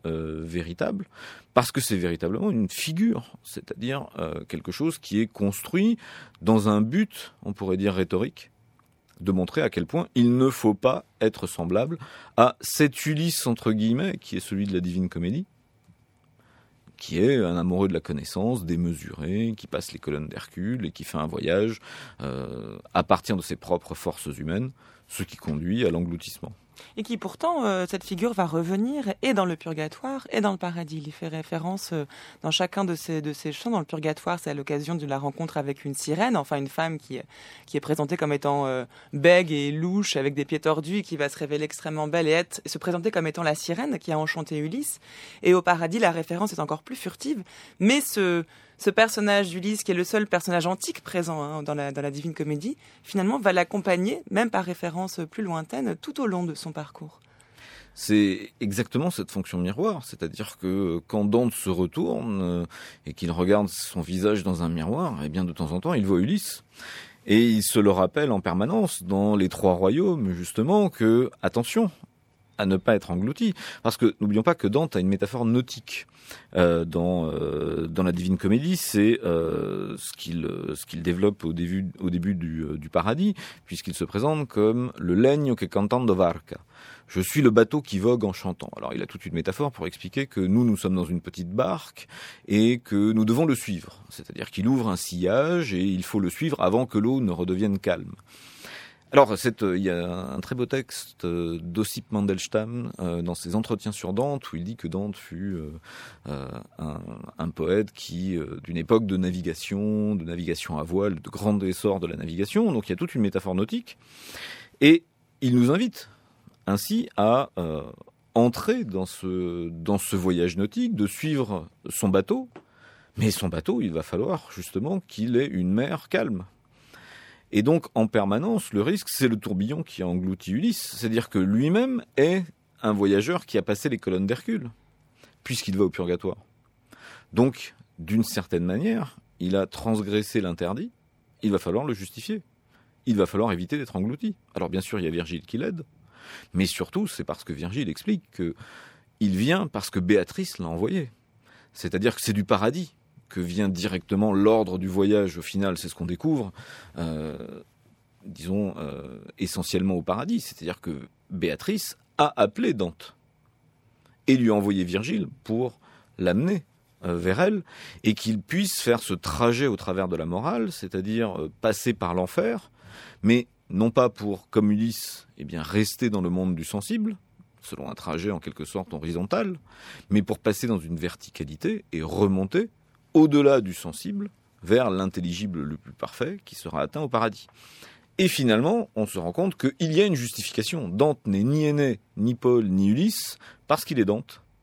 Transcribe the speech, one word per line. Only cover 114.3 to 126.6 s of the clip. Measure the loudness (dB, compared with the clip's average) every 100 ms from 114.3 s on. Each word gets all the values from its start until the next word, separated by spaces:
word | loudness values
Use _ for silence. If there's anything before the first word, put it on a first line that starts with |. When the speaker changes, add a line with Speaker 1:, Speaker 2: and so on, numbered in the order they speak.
| -16 -14 -16 -12 6
Speaker 1:
Et | 8 8 _ _ _ -2
il | 4 6
nous | 6
invite | 4 0 -4 -18 -20 _ _ -20 _ -2
ainsi | 0 0 -2 -2 2
à, | 4 4 2 -4
euh, | -4 -4 -8 -16 -20 _ _ 4
entrer | 4 4 0 0
dans | 0 -4 -4
ce, | -6 -4 -2 -2 -4 -6
dans | -6 0 0
ce | 0
voyage | 0 2 4 2 2
nautique, | -2 0 -2
de | 0 -2
suivre | -2 -2 0 -2 -4 -8 _ -10
son | -2 2
bateau. | 4 2 0 -4 -14 _ _ -20 -20 _ 0
Mais | 0
son | 0 -2
bateau, | -4 -2 -2
il | 0
va | -2
falloir | -4 -2 -2 -2 -6
justement | -14 -6 -4 -2 -4
qu'il | -6 -6 0
ait | 2 2
une | 0 0
mer | 2 0 -4 -2
calme. | -2 -2 -4 -8 _